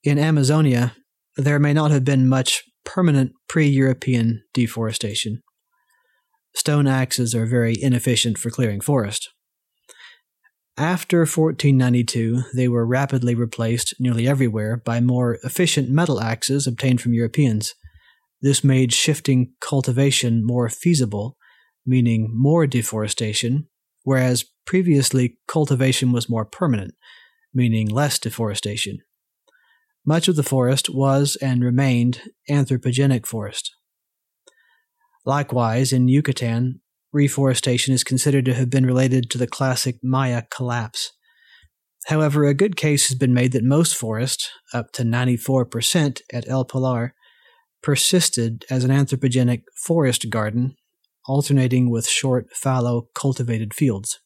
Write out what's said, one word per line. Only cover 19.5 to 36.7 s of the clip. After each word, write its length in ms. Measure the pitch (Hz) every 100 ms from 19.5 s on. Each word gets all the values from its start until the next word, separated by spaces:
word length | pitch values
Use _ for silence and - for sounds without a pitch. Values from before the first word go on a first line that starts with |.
| _
cultivation 840 | - 139 131 123 139 135 120 117
more 240 | 110 123 117
feasible, 680 | - 175 160 147 104 117 - _ _ _ _ 127
meaning 440 | 127 120 113 110
more 340 | 113 139 165 151
deforestation, 1000 | 127 110 110 104 - 110 104 117 139 151 _ _ _
whereas 420 | 135 131 127 123 - _
previously 760 | - 185 175 143 131 131 123 _ -
cultivation 640 | 160 143 131 131 127 127
was 160 | 120 113
more 160 | 117
permanent, 500 | 104 - 175 110 95 _ - - _ _ _
meaning 360 | 127 123 113 107
less 300 | 113 147 -
deforestation. 800 | 117 - 110 101 104 107 98 101 _ _ _ _ _ _ _ _ _ _ 147
Much 220 | 160 175
of 80 | 156
the 60 |
forest 460 | 135 131 123 135 -
was 420 | 131 135 135 143 -
and 220 | 135 123
remained 580 | 123 123 139 120 120 120 - _ -
anthropogenic 800 | 143 131 127 131 123 139 123 -
forest. 440 | 113 104 - - _ _ _ _ _ _ _ _ _ _ _ _ _ _ _
Likewise, 680 | 131 139 139 120 117 113 131
in 140 | 131 123
Yucatan, 760 | 139 151 131 120 113 127